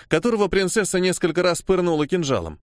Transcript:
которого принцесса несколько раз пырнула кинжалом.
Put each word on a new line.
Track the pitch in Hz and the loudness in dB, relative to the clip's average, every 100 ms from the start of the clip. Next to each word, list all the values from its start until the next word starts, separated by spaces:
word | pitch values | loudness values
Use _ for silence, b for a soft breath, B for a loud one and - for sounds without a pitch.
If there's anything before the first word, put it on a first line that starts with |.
| - | -2
которого | 156 240 226 202 | 0 0 0 0
принцесса | 190 185 226 190 185 | 0 0 0 0 0
несколько | 180 175 175 160 | 0 0 0 0
раз | 180 170 | 0 0
пырнула | - 185 180 156 147 | 0 0 2 0 0
кинжалом. | 180 147 113 82 76 _ | -2 0 -2 -4 -12 _